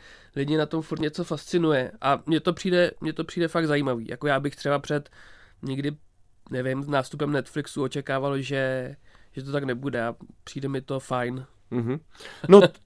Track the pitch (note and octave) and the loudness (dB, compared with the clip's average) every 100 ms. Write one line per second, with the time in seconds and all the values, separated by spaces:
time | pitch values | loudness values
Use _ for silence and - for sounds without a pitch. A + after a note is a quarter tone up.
0 | - - - - C#3 D#3 D3+ D#3+ D#3 D3 | -12 -20 -12 -6 0 0 0 -2 -4 -4
1 | D3+ D3+ F3 D3+ - F3+ E3 C#3+ B2+ - | -2 -4 -6 -6 -2 2 4 2 0 -2
2 | C3 C#3 - D#3+ D3+ F3 F#3+ F3+ F3 - | 0 0 0 0 0 -2 0 2 2 0
3 | D#3+ D#3 D#3+ - E3 E3+ D#3+ D3 C#3 B2 | -6 -6 -6 -4 -2 0 0 2 0 -2
4 | A2 B2 D3 C#3 C#3+ - D3 C#3+ - D3 | -4 -6 -2 0 -2 -4 -2 -2 -2 -4
5 | D3 - - - - - C3+ C3+ C#3 D3 | -4 -14 -20 -20 -20 -12 -8 -4 -4 -8
6 | - _ - - - C3 C3 C3 C#3+ C#3+ | -14 _ -20 -20 -10 -6 -4 -4 -2 -2
7 | C3+ D3 D3 D3 B2 - C#3+ - C3 D3 | -2 -4 -2 -2 -2 -6 -8 -6 -6 -6
8 | C3+ C3+ C#3 C#3 C3 C#3 C3 C3 B2+ C#3+ | -6 -4 -2 -4 -4 -2 -2 -4 -6 -12
9 | - - - - C3+ C#3+ C#3 A#2+ C#3 B2 | -20 -20 -18 -14 -6 -4 -2 -4 -4 -4
10 | A#2 A#2 - - - - C#3 C3+ C3+ C3+ | -4 -6 -14 -20 -16 -8 -6 -6 -6 -8
11 | - B2+ B2 B2+ C3 _ _ B2 A#2 C#3+ | -4 -2 -2 -6 -12 _ _ -4 -2 -4
12 | - - - - - G3 F#3 - | -8 -20 -20 -8 10 12 10 4